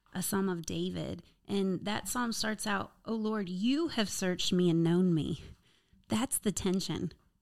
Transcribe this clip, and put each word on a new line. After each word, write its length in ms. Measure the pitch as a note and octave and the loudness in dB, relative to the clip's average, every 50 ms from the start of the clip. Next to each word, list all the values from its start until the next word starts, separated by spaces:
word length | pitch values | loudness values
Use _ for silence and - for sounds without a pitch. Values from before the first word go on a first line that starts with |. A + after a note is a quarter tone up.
| _ _ - | _ _ -8
a 80 | F#3 F3+ | -6 -4
psalm 260 | - - G3 F#3+ F#3+ | -2 0 0 0 0
of 180 | F3+ E3+ D#3+ | 0 -2 -4
David. 560 | - - E3 F3 F#3 F3+ E3+ D#3 C3+ - F3 - - _ _ _ - | -4 -4 -4 -4 -4 -4 -4 -6 -6 -6 -8 -12 -18 _ _ _ -4
And 360 | - G3 G3 F#3+ F#3 E3 - | 0 0 2 2 0 0 -2
that 220 | G3+ G#3 A3+ - | -2 -4 -4 -4
psalm 260 | - - B3 B3 A#3 A3 | -4 -4 -2 -2 -2 -2
starts 340 | - - G#3+ G#3+ G3+ - | -2 -2 -2 -2 -2 -2
out, 260 | G#3+ G#3 G3 - - _ _ - | -2 -2 -2 -2 -6 _ _ -8
"O 80 | - A3+ | -6 -4
Lord, 340 | A3+ G#3+ G#3+ A3 G#3+ G3+ F3 | -2 -2 -2 -2 -2 -2 -4
you 400 | F#3 F3+ G3+ A#3+ C4+ D4 E4+ D4+ | -4 0 2 2 2 2 2 0
have 220 | - A#3+ G#3+ F#3 | 0 0 -2 -2
searched 420 | - - G3 F#3 F3+ F3 - - - | -2 -2 0 0 0 0 0 2 2
me 160 | F3+ F3+ F3 | 4 4 6
and 160 | D#3+ E3 E3 | 6 6 6
known 300 | E3 E3+ F3 F#3 F3+ E3+ | 6 6 6 6 6 4
me." 280 | D#3 C#3 C#3 - - - - - _ _ _ _ _ _ _ _ _ _ - | 4 2 0 -4 -6 -8 -14 -20 _ _ _ _ _ _ _ _ _ _ -4
That's 280 | G#3+ A3 A#3+ C4+ - | -2 -2 -2 -2 -2
the 160 | - - G#3+ F3 | -2 -2 -2 -2
tension. 600 | - - G3 F3 G3 F#3 - D#3 - - E3 - _ _ _ _ _ | 0 0 0 0 0 0 -2 -4 -4 -4 -6 -6 _ _ _ _ _